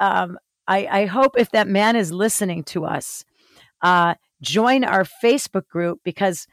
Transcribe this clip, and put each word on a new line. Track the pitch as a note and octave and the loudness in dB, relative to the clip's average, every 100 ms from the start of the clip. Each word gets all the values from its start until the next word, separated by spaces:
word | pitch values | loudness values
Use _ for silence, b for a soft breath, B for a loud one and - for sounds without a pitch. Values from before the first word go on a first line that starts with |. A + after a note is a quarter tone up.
um, | G3 F3+ F3+ F#3 _ _ - | 0 0 -2 -8 _ _ -2
I, | G3 G#3 | -2 0
I | G3 G3+ | 0 0
hope | A3 C4+ B3 | 2 2 2
if | A#3 | 0
that | A3 G3+ | 0 2
man | G3 G#3+ A#3 | 2 2 2
is | F3 | -2
listening | F3 G#3+ - G3 E3+ | -2 -2 0 -4 -4
to | - F3 D#3 | -8 -6 -6
us, | - - - - b b b b _ | -6 -8 -14 -18 b b b b _
uh, | F3+ F3+ E3+ - _ _ | 2 4 2 -2 _ _
join | C#3 F#3+ A#3+ C4 | -4 0 2 2
our | B3 F#3+ | 2 0
Facebook | F#3 - A#3 C#4 - F#3+ - | -2 0 2 2 -2 -6 -6
group, | E3+ F3 E3+ | -4 -4 -4
because | F3+ - G3 F3 - | -8 -2 -2 -2 -10